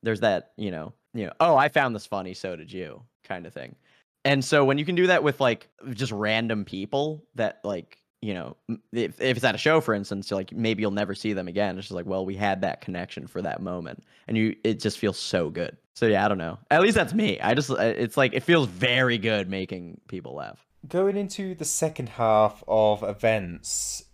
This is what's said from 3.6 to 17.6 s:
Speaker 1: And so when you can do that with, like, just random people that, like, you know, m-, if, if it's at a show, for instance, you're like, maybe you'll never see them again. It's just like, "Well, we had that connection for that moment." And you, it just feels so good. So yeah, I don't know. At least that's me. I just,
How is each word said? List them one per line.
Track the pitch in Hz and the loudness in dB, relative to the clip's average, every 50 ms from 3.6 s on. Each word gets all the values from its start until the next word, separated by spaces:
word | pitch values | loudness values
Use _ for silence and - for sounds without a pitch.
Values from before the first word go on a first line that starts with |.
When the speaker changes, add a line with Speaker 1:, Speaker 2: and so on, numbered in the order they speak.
| 65 62 - _ _ _ _ _ _ _ _ _ _ | -14 -16 -18 _ _ _ _ _ _ _ _ _ _
Speaker 1:
And | 139 143 139 127 | -2 -2 -2 0
so | - 151 147 139 | 2 4 4 6
when | 135 139 | 4 4
you | 143 156 | 2 0
can | 156 180 | 0 2
do | 175 180 | 2 4
that | 180 180 165 | 6 4 4
with, | 147 147 135 - | 4 2 0 2
like, | 139 123 113 - - _ _ _ - 131 | 2 2 2 0 -6 _ _ _ -12 -12
just | 123 101 135 - | -6 -6 -6 -4
random | 110 101 107 107 110 113 117 113 113 104 98 | -4 -2 0 0 2 0 0 0 -2 -4 -4
people | - - 95 98 107 - 139 143 156 156 151 _ _ _ | -6 -6 -8 -6 -4 -2 -2 -2 -2 -6 -10 _ _ _
that, | - 113 104 - _ - | -2 -2 -2 -2 _ -8
like, | 101 101 87 82 _ - _ _ _ _ _ | -6 -6 -6 -8 _ -20 _ _ _ _ _
you | - 107 98 | -6 -6 -6
know, | 90 76 60 - _ _ - | -6 -8 -12 -14 _ _ -10
m-, | 117 110 _ _ | -10 -10 _ _
if, | - 120 113 101 - - | -4 -4 -4 -4 -4 -2
if | - 131 127 | 0 0 2
it's | 120 127 | 2 2
at | 123 104 | 0 2
a | |
show, | - - 156 156 160 | 2 2 4 4 4
for | 156 - 107 | 4 2 -2
instance, | 101 98 - 101 98 95 - | -2 -2 -6 -8 -8 -6 -4
you're | 101 | -4
like, | 95 92 - | -4 -4 -6
maybe | - 101 117 113 113 98 | -6 -2 0 0 0 0
you'll | 107 104 | 0 -2
never | 98 104 104 92 98 | 0 -2 -2 -4 -4
see | - - 107 104 | -6 -4 -4 -2
them | 95 92 | -2 -4
again. | 90 85 98 104 98 92 | -4 -2 -2 -2 -2 -2
It's | 92 95 | -6 -10
just | - 98 | -8 -8
like, | 87 85 | -8 -6
"Well, | 95 92 95 95 | -4 -4 -2 -2
we | 95 98 | -4 -4
had | 95 104 101 95 95 | -2 0 0 0 0
that | 95 92 - - | -2 -4 -4 -6
connection | - - 90 87 87 - - - 69 | -10 -10 -8 -8 -8 -10 -10 -14 -14
for | - - 90 | -10 -10 -6
that | 95 80 - - | -6 -6 -6 -6
moment." | 92 92 90 90 82 67 - - _ _ _ _ _ | -6 -6 -6 -8 -8 -10 -14 -16 _ _ _ _ _
And | - 113 | -2 0
you, | 110 110 110 - - _ | 2 2 2 0 0 _
it | 113 110 - | 0 0 2
just | - 107 - - | 0 -2 -2 0
feels | - 104 92 | -2 -2 -2
so | - - - - 92 85 76 | -2 -6 -2 0 0 0 0
good. | 85 87 85 - - _ _ _ _ | -4 -6 -6 -6 -8 _ _ _ _
So | - 120 | 0 2
yeah, | 113 107 95 101 | 4 4 4 4
I | |
don't | 107 104 | 2 2
know. | 95 82 82 92 - _ _ | 0 -2 -6 -8 -10 _ _
At | 143 160 | 4 6
least | 185 220 208 | 6 6 4
that's | 226 170 - 170 | 2 0 2 0
me. | 220 214 160 95 - | 0 0 0 0 0
I | - 104 120 | 2 2 2
just, | 135 | 2